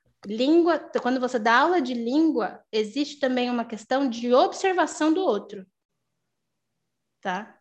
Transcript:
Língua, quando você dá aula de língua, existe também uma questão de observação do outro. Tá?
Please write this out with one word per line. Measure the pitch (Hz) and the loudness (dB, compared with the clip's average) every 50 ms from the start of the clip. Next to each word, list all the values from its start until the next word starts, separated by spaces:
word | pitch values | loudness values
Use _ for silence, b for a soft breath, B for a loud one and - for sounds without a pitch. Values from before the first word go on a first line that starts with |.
| b b _ _ - | b b _ _ -12
Língua, | 202 214 220 254 285 320 339 330 349 320 294 - - - 247 | -8 -4 -2 2 4 4 4 4 4 2 0 -2 -4 -4 -2
quando | - 247 254 262 | -2 0 -2 -2
você | 247 247 254 233 | -2 -2 -2 0
dá | 208 226 233 254 | 2 4 4 4
aula | 294 339 370 349 | 4 4 2 0
de | 262 247 254 | 0 -2 -4
língua, | 240 233 233 262 302 330 320 269 240 202 - - - _ _ | -4 -4 0 2 2 2 2 2 0 -2 -4 -6 -12 _ _
existe | - 220 214 208 214 277 294 - - - | -4 -4 -2 -2 -2 -4 -4 -4 -4 -4
também | 277 254 254 247 247 247 | -2 -2 0 0 -2 -2
uma | 240 240 226 | -2 -4 -4
questão | 240 220 208 - - 262 269 277 254 | -6 -10 -12 -6 -2 -2 0 0 -2
de | 226 233 233 247 247 | -2 -4 0 2 4
observação | 269 349 427 - - - 381 370 349 320 302 - - 302 311 320 | 4 4 4 0 -2 -2 -2 0 0 0 -2 -2 -2 0 0 2
do | 370 | 2
outro. | 381 311 214 202 202 - 208 196 185 _ _ _ _ _ _ _ _ _ _ _ _ _ _ _ _ _ _ _ _ _ _ _ _ _ _ _ _ _ _ _ | 0 0 -2 -2 -4 -10 -16 -16 -18 _ _ _ _ _ _ _ _ _ _ _ _ _ _ _ _ _ _ _ _ _ _ _ _ _ _ _ _ _ _ _
Tá? | - 202 180 196 214 - - _ | -8 -6 -6 -6 -8 -12 -18 _